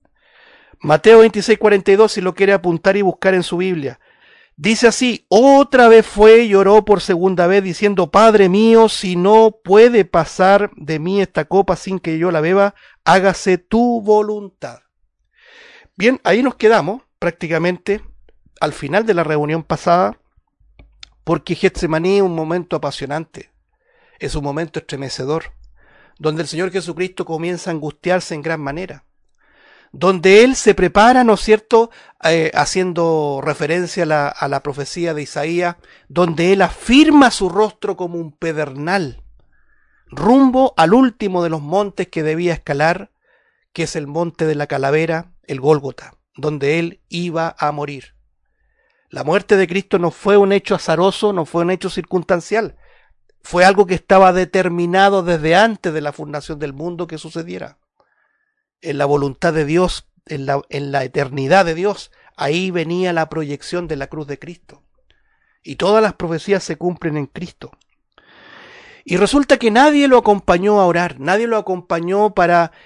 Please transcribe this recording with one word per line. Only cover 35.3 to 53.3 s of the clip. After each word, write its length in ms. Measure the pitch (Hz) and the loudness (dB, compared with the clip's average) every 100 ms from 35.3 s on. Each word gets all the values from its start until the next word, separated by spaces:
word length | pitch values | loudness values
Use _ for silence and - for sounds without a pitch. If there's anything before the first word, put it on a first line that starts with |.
| 143 151 170 175 170 _ _ _ | -8 -6 -4 -4 -6 _ _ _
donde 460 | 143 175 156 175 | -2 -2 0 0
Él 100 | 196 | 2
afirma 640 | 180 - - 262 311 294 254 | 0 -2 2 4 6 6 4
su 200 | - 185 | 2 -4
rostro 460 | 180 214 - 208 175 | -2 -2 -4 -10 -8
como 220 | 180 170 | -8 -10
un 140 | 160 | -12
pedernal, 920 | - 165 151 143 135 156 196 147 - - _ _ _ _ _ _ _ _ | -10 -6 -6 -6 -8 -6 -4 -6 -12 -20 _ _ _ _ _ _ _ _
rumbo 640 | 139 175 262 269 254 262 - | -4 2 4 4 2 0 0
al 200 | 165 233 | 2 4
último 480 | 262 - 202 180 | 2 0 -6 -4
de 80 | 170 | -4
los 100 | 160 | -6
montes 460 | 147 190 202 - 180 | -4 -4 -4 -6 -8
que 160 | 165 | -6
debía 300 | 156 160 175 | -6 -4 -4
escalar, 580 | 156 - 143 156 175 202 _ _ _ _ _ _ | -6 -6 -2 -2 -2 -10 _ _ _ _ _ _
que 100 | - | -10
es 120 | 160 170 | -8 -8
el 120 | 143 | -8
monte 400 | 156 170 - 156 | -6 -6 -4 -4
de 80 | 147 | -4
la 100 | 143 | -4
calavera, 640 | 139 135 151 165 160 170 _ - | -4 -2 0 -2 -4 -8 _ -12
el 140 | 139 | -4
Gólgota, 560 | 139 151 135 - - _ _ - | 0 0 -2 -14 -20 _ _ -10
donde 420 | 151 147 139 160 | -6 -4 -2 -2
Él 220 | 170 170 _ | -4 -10 _
iba 440 | 170 175 165 165 - | -10 -6 -6 -6 -4
a 120 | 151 | -6
morir. 420 | 147 143 139 - _ _ _ _ _ _ _ _ _ _ | -6 -10 -12 -20 _ _ _ _ _ _ _ _ _ _
La 160 | 135 139 | -10 -4
muerte 320 | 190 - 202 | -2 0 0
de 100 | 180 | 0
Cristo 320 | 185 - 190 | -4 -4 -2
no 100 | 170 | -2
fue 280 | - 208 202 | -4 0 2
un 160 | 196 | 4
hecho 200 | 196 - | 0 -2
azaroso, 600 | 190 - 160 196 - 208 | -4 -2 0 0 0 -4
no 120 | 190 151 | -4 -4
fue 180 | 226 | -4
un 60 | 175 | -2
hecho 200 | 185 185 | -4 -6
circunstancial, 880 | 196 170 185 160 180 - 214 208 - _ _ _ _ _ | -10 -6 -6 -4 -4 -4 -4 -4 -10 _ _ _ _ _